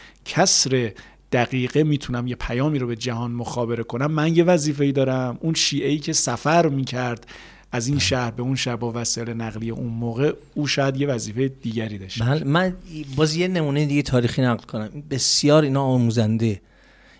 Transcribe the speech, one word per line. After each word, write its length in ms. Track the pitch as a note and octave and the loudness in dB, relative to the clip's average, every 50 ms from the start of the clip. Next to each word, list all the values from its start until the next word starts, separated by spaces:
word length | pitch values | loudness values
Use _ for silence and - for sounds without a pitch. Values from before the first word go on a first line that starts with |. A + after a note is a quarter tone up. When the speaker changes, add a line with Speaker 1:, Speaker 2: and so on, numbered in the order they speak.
| - - - - - | -20 -20 -20 -20 -12
Speaker 1:
کسر 680 | - - D#3 F#3 F#3+ - - - C3+ C3 B2+ A#2+ G#2+ - - - - - - _ - | -4 2 2 4 4 4 4 2 2 2 0 0 -2 -6 -10 -20 -20 -20 -20 _ -2
دقیقه 520 | - B2+ A#2 - - B2+ B2 B2 - D3 D#3+ | 0 0 0 2 0 -2 -2 0 2 2 2
می‌تونم 440 | D#3 D3 C#3 - - B2 A#2+ A#2+ B2+ | 2 2 0 -2 -4 -6 -4 -4 -6
یه 80 | A#2+ | -6
پیامی 440 | - - - A#2+ B2 C#3 D#3 D3+ C3+ | -6 -6 -4 -2 0 0 0 0 0
رو 80 | B2+ A#2+ | -2 -4
به 80 | A#2+ | -4
جهان 360 | A2+ A#2+ B2+ A#2 A#2 A#2+ A#2+ | -4 -4 -4 -4 -2 -4 -4
مخابره 520 | A#2+ A#2+ A#2 - - B2 A#2+ A2+ A#2 A2+ A2+ | -4 -6 -6 -6 -4 -4 -2 -2 -2 -4 -4
کنم، 280 | - - A#2 C#3 D3+ | -4 -4 -2 -2 0
من 240 | D#3+ D#3 D3+ E3 E3 | 0 2 2 2 4
یه 80 | E3 E3+ | 4 6
وظیفه‌ای 480 | F3 F3+ E3 C#3+ D3+ C#3+ C#3+ C#3+ C#3+ | 6 4 4 2 0 0 2 2 2
دارم، 460 | C3+ C#3 C3+ C3 B2+ B2+ B2+ B2 A#2+ - | 4 2 2 2 2 0 -2 -4 -4 -4
اون 120 | - D#3+ D#3+ | -2 -2 0
شیعه‌ای 440 | - - - C#3+ C#3 - C#3 D3 D#3 | 0 0 0 0 0 0 0 0 -2
که 160 | C#3+ - D#3 | -2 -2 0
سفر 540 | - - C3 A#2+ - - D3 D#3+ E3+ E3+ D#3 | 0 0 0 -2 0 0 2 4 4 4 4
می‌کرد 600 | C#3 C3+ C3 - B2+ B2 B2+ B2 A#2+ A2 - - - - - - - - - - | 2 0 -4 -4 -4 -6 -4 -4 -6 -8 -10 -18 -20 -20 -20 -20 -20 -20 -16 -8
از 160 | - B2 A2+ B2+ | -4 -4 -2 0
این 80 | C#3+ | 0
Speaker 2:
بله. 100 | C#3 - | 0 0
Speaker 1:
شهر 260 | - C#3 B2+ B2 A#2+ | 0 0 0 -2 -2
به 100 | A2+ B2 | -4 -4
اون 140 | B2 C3 C3+ | -4 -2 -2
شهر 200 | B2+ - C3 A#2+ | -2 -2 -4 -4
با 160 | G#2+ A#2+ A#2 A2+ | -4 -4 -4 -4
وسایل 340 | A#2+ A#2 - - A#2 A#2 A#2 | -2 0 0 0 0 -4 -6
نقلیه 440 | A2+ A2+ A#2 A2 G#2 A2 A2+ A2+ A2+ | -6 -6 -6 -6 -6 -6 -6 -6 -6
اون 200 | - B2+ A#2 A2+ | -4 -6 -6 -4
موقع، 400 | A2+ A#2 A#2 A2+ A#2+ C#3 D#3 - - - - - | -4 -4 -4 -2 0 0 0 0 -4 -10 -10 -4
او 140 | - D3 C3 | -4 -2 0
شاید 300 | - D3 C3+ C3+ C3+ C3 | 0 0 0 0 0 -2
یه 100 | C#3+ C#3+ | -2 -2
وظیفهٔ 400 | C3 A#2 G#2+ G#2+ G#2 A#2+ C3+ C3+ | -2 -2 -4 -6 -2 -2 -2 -2
دیگری 500 | C3+ - - A#2+ A2 A#2 A2 G#2+ G#2 G2 | -2 -6 -8 -6 -4 -4 -4 -6 -8 -10
داشته. 280 | F#2+ F#2+ - A#2 A2+ | -10 -10 -6 -2 0
Speaker 2:
بله، 180 | B2 C#3+ D#3 D3+ | 0 0 0 0
من 320 | C3+ D3 E3+ F#3 F#3 F3+ F3+ - F3+ E3 D3+ D3 C#3 C3 | 2 2 2 2 0 -4 -6 -12 -14 -12 -12 -12 -6 0
باز 200 | C#3+ D#3 D#3 D3+ | 2 2 2 2
یه 120 | E3 F3 F#3 | 0 0 0
نمونهٔ 380 | F#3+ F3 D#3 C#3+ C#3 D3 D3+ | 0 0 0 0 2 0 0
دیگه 160 | C#3+ C#3+ D3 | 2 2 0
تاریخی 400 | - - C3 B2 A#2+ A#2 - - | 0 2 2 2 2 2 2 2
نقل 220 | C3 B2 A#2 - - | 2 2 0 0 -4
کنم، 260 | - - A2 G#2+ G#2 - | -8 -8 -8 -8 -8 -10
این 100 | C#3+ D3 D3+ | -14 -8 -6
بسیار 540 | C#3+ B2 - - - - - D3 D3 D#3 D3+ | -4 -2 0 0 0 2 4 6 6 6 6
اینا 180 | C3+ C3 C#3 | 4 2 0
آموزنده. 800 | C#3 C3 C3 B2+ A#2+ A#2 A2 A#2+ A2 G#2+ A2+ A2 A#2 A2+ G2+ - _ _ _ _ - - - - - - - | 2 2 4 4 4 4 4 4 2 2 2 2 2 0 0 -2 _ _ _ _ -20 -20 -20 -20 -20 -20 -20